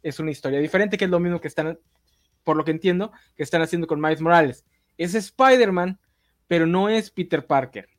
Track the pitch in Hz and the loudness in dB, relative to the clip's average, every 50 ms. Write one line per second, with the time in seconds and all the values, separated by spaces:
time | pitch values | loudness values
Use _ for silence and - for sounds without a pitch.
0 | - 160 139 - 156 156 143 - - 135 135 139 151 156 - 190 208 202 214 202 | -8 -10 -8 -6 -8 -8 -8 -6 -6 -4 -2 -2 -2 0 0 -2 0 0 -2 -4
1 | 202 185 175 170 175 175 175 170 - 220 - - 156 160 175 - _ _ _ _ | -2 0 0 0 0 -2 -4 -4 -8 -6 -6 -4 -6 -6 -8 -10 _ _ _ _
2 | _ _ _ _ _ _ _ _ _ 160 156 156 151 160 160 160 - 185 175 180 | _ _ _ _ _ _ _ _ _ -2 -2 0 0 -2 -4 0 0 0 0 0
3 | 202 220 - - _ _ _ - 151 - - 165 165 165 - 170 165 160 156 147 | -4 -6 -10 -20 _ _ _ -10 -6 -2 -2 -2 -2 -2 -2 -6 -4 -4 -4 -2
4 | 151 156 160 147 160 160 175 170 156 135 123 - _ _ _ _ _ _ _ - | 0 -2 -2 0 2 4 6 6 6 4 -2 -8 _ _ _ _ _ _ _ -8
5 | 170 175 185 226 196 - _ - 262 269 254 254 233 196 185 180 175 185 190 _ | -6 -4 -4 -6 -6 -8 _ 2 4 6 6 6 4 2 2 0 -2 -2 -6 _
6 | _ _ _ _ _ _ _ _ _ _ 175 170 165 165 175 185 196 208 220 220 | _ _ _ _ _ _ _ _ _ _ 0 2 2 2 2 2 2 2 0 -2
7 | 214 - _ - 175 - 165 151 147 - 143 135 127 123 _ 101 92 _ _ | -2 -6 _ -8 -4 -2 -4 -4 -2 0 0 0 0 -2 _ -18 -18 _ _